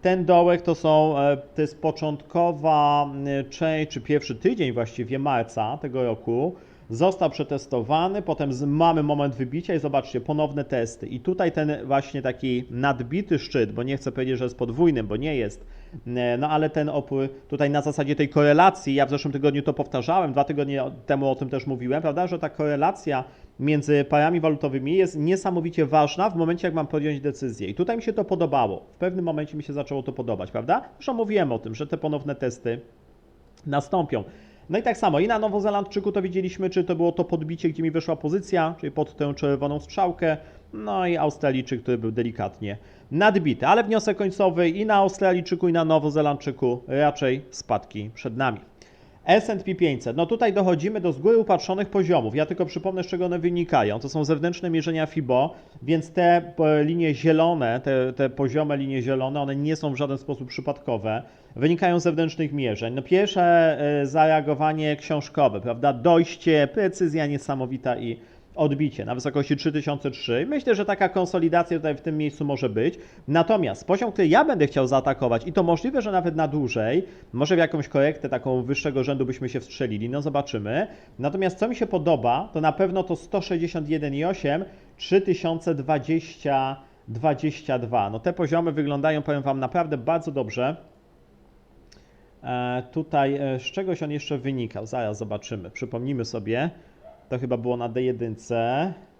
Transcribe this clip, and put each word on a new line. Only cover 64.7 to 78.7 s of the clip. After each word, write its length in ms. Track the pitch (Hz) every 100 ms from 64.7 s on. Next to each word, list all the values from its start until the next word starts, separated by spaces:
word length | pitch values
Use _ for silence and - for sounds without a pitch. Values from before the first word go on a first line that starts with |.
| 156 151 151
książkowe, 640 | - 151 143 - 135 101
prawda? 320 | 120 117 139
Dojście, 760 | 123 147 170 170 - - 156 143
precyzja 540 | - 190 190 175 156 147
niesamowita 720 | 143 - 135 127 131 127 120
i 200 | 117 113 - - _
odbicie 500 | - 151 143 147 -
na 100 | 104
wysokości 420 | 123 170 147 135 143
trzy 160 | 156
tysiące 380 | 151 143 143 143
trzy. 360 | - - 120 196
Myślę, 260 | 294 -
że 100 | 202
taka 240 | 208 196 185
konsolidacja 680 | 185 180 185 165 170 170 165
tutaj 180 | 156
w 60 | 143
tym 160 | 170 151
miejscu 280 | 151 143
może 240 | 143 139 127
być. 300 | 107 139 175 - - -
Natomiast 580 | 156 170 214 139 - -
poziom, 260 | 190 233
który 160 | - 170
ja 160 | 196
będę 220 | 311 233 147
chciał 200 | 143 131
zaatakować 600 | 135 139 135 127 113 170
i 60 |
to 100 | 170
możliwe, 400 | 170 170 254 269
że 100 | 214
nawet 240 | 185 170 156
na 120 | 151
dłużej, 560 | 147 127 120 110 156 185 - -
może 220 | 123 147
w 40 | 180
jakąś 300 | 165 160 143
korektę 400 | 139 143 151 135
taką 340 | 127 135 127
wyższego 420 | 123